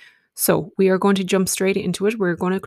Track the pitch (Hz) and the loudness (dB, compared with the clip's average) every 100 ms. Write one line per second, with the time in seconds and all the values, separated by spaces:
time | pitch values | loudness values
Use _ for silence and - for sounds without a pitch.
0 | - _ _ - - 160 165 - 190 185 | -20 _ _ -6 0 0 0 0 2 4
1 | 202 196 180 190 185 - 190 196 180 175 | 2 2 2 0 0 0 -2 0 -2 -2
2 | 202 226 180 165 180 190 | -2 0 -2 -2 -2 -4